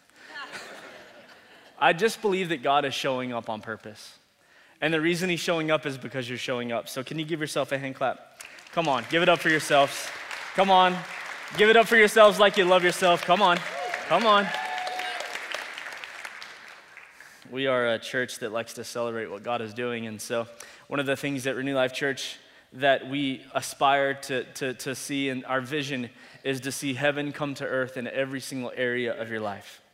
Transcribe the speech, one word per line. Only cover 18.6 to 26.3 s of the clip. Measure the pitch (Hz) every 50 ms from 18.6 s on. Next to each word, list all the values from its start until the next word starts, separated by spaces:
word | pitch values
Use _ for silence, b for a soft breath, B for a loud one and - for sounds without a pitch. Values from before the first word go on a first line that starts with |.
| 117 - -
to | - 113
celebrate | - - 123 117 117 113 113 110 85
what | 90 101
God | 104 117 120 120
is | 113 110 104
doing. | 117 123 123 120 117 113
And | 113 107 104
so | - - 123 117 113 113 - B B B B B B -
one | - 143
of | 139 131
the | 139 127
things | - 143 143 135 120 135
at | 127
Renew | 113 131 139 139
Life | 135 131 127 127
Church | - 143 139 135 135 - - - B B B B B B B -
that | 127 135 139 135 - - 123
we | 135 143 143 135 131 - - - -
aspire | - - - - - 147 139 139 139 139 135 135
to, | 131 - - 139 127 104
to, | - - - 143 131 123
to | - - 143 127
see, | - - - 143 139 139 135
and | 131 127 123
our | - 131 131
vision | 127 123 143 156 143 135 143 127 123 110 B B B B